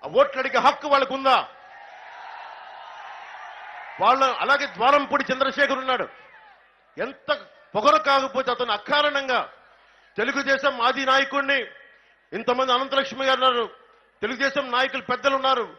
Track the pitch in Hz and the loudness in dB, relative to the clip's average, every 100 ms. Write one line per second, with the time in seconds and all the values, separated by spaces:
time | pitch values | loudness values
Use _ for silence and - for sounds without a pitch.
0 | 139 180 285 269 262 247 220 285 302 277 | -2 2 2 2 -2 2 2 2 2 2
1 | 269 262 269 240 139 - - - - - | 2 0 2 2 2 -12 -20 -20 -20 -20
2 | - - - - - - - - - - | -18 -18 -16 -16 -16 -16 -18 -18 -18 -16
3 | - - - - - - - - - - | -16 -16 -16 -16 -16 -16 -16 -16 -16 0
4 | 190 262 262 233 190 277 277 175 233 285 | 2 4 2 0 2 2 0 0 4 4
5 | 277 277 269 262 269 262 277 262 262 247 | 4 -2 0 0 0 2 0 0 -2 -2
6 | - - - - - - _ _ _ - | -4 -10 -20 -20 -20 -20 _ _ _ -8
7 | 214 277 - 294 - - - 196 214 311 | -8 -8 -4 -4 -4 -20 -8 0 4 4
8 | 302 277 269 262 254 240 247 208 - 294 | 4 2 2 -2 -2 -2 -2 -4 0 2
9 | 294 277 269 240 151 - _ _ _ _ | 2 0 0 -2 -2 -10 _ _ _ _
10 | _ - 233 269 269 269 277 262 233 262 | _ -4 -2 -2 0 2 0 2 0 0
11 | 269 262 269 277 269 277 220 - - _ | 2 2 2 -2 0 -2 -2 -12 -20 _
12 | _ _ _ 190 226 240 262 247 269 269 | _ _ _ -8 -2 0 2 0 0 -2
13 | 269 240 269 262 254 240 220 - _ _ | -2 -2 0 2 4 2 -4 -8 _ _
14 | _ _ 208 240 269 277 269 247 262 269 | _ _ -6 -2 -2 0 -2 0 0 -2
15 | 214 247 262 277 262 262 202 | -4 0 0 2 2 0 -2